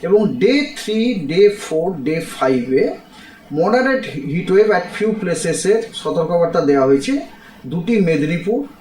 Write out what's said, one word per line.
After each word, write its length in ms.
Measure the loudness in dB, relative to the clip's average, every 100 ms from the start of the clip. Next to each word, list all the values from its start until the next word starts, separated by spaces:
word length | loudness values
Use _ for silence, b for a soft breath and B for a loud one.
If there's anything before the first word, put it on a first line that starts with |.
এবং 340 | 2 2 2 2
ডে 380 | 2 2 0 -8
থ্রি, 380 | -4 -2 0
ডে 340 | -2 -2 4 4
ফোর, 480 | 4 -4 -2 -2 -4
ডে 240 | -4 -4
ফাইভে 760 | -6 -4 0 0 2 0 0 -4 -16 B B B -8
moderate 720 | -2 2 2 2 -2 -4 -8 -6
heat 260 | -6 2
wave 180 | 4 4
at 320 | 2 -2 -4
few 100 | -2
প্লেসেসের 720 | -2 -4 -4 -2 -2 2 0 0
সতর্কবার্তা 680 | -8 -4 -2 0 0 2 0
দেওয়া 260 | 2 4 4
হয়েছে 340 | 2 2 -4 -4 B B B -8
দুটি 340 | -6 0 0
মেদিনীপুর 680 | 2 0 0 -2 -2 -4 -4 -12